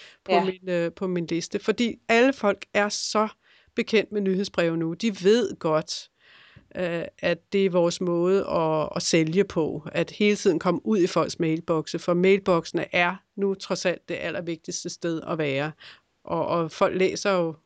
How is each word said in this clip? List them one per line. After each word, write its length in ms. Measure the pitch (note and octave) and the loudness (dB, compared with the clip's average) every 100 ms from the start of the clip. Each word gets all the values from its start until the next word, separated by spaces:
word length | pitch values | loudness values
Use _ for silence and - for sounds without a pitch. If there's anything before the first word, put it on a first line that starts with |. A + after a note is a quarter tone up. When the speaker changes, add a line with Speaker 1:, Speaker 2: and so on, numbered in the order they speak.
| - _ | -20 _
Speaker 1:
på 80 | - | 0
Speaker 2:
Ja. 120 | F3 | 2
Speaker 1:
min, 240 | F#3+ F#3 F#3 | 2 -4 -4
øh, 240 | F3 E3+ | -2 -2
på 140 | - F#3+ | -4 -4
min 200 | F3 E3 | -2 -2
liste," 320 | E3+ - G3+ | -4 -4 -6
fordi 380 | - G#3 A#3 - - | -2 0 0 -2 0
alle 240 | A3+ C4 | 4 4
folk 320 | C4+ G3+ G3 - | 2 0 -2 -2
er 140 | G#3 G#3 | -2 -2
så 400 | - - G#3+ G#3+ - _ _ _ | -2 -4 -2 -2 -4 _ _ _
bekendt 380 | - - A3 - | -6 0 0 0
med 80 | G#3 | -2
nyhedsbreve 560 | G3 F#3 G3+ - E3+ E3 | 0 0 -2 0 0 0
nu. 160 | E3 | -2
De 300 | E3+ A3+ F#3+ | -2 -4 0
ved 320 | F#3 A#3 G3+ - | 4 4 2 -2
godt, 520 | E3 D#3 - - - _ _ - - - _ - | 0 0 -2 -10 -14 _ _ -20 -20 -20 _ -8
øh, 260 | F3+ E3+ - - | -4 -4 -8 -6
at 340 | F3+ E3+ - | -4 -4 -2
det 140 | G3 G3 | 2 2
er 40 | |
vores 300 | F3 E3+ E3+ | 4 2 2
måde 460 | F3+ E3+ F3 G3 - | -2 0 2 2 2
at, 400 | E3+ D#3+ D#3 D3 - | 0 0 0 -2 -4
at 60 | |
sælge 420 | - E3+ D#3+ F3+ | 2 2 2 2
på, 380 | F#3+ F3 D3+ - - | 0 0 -2 -4 -6
at 180 | - E3+ | -4 -4
hele 260 | - G#3 G3+ | 2 2 4
tiden 220 | G3+ E3 | 2 2
komme 280 | F#3 F3 - | 2 0 2
ud 120 | G#3+ | 2
i 80 | F3+ | 2
folks 320 | F3 D3 - | 2 -2 -2
mailboxe, 600 | E3 D#3+ - D#3+ D3+ E3 | -2 -2 0 -2 -2 -6
for 160 | - | 0
mailboxene 800 | F3 F#3 G3 G3 E3+ - E3+ - | 2 4 4 4 0 0 -6 -2
er 220 | F3+ F3 F#3+ _ - | 0 0 -2 _ -4
nu 180 | G3 | -2
trods 320 | F#3+ - F3+ F#3 | -2 -4 -2 -2
alt 220 | E3 - | -4 -6
det 60 | E3+ | -6
allervigtigste 720 | E3+ D#3+ E3+ E3 - - F3+ | -6 -6 -6 -8 -8 -10 -10
sted 320 | - E3+ D#3+ - | -8 -6 -6 -6
at 100 | E3 | -4
være. 340 | D3 C3+ D3+ - - - _ _ | -2 -2 -4 -8 -20 -20 _ _
Og, 220 | - E3+ - | -6 -4 0
og 240 | E3+ D#3+ | 0 -2
folk 240 | - G3 F#3 | 2 2 4
læser 340 | F#3 - G3+ | 0 0 0
jo 220 | F#3 E3 D#3 | 0 0 -4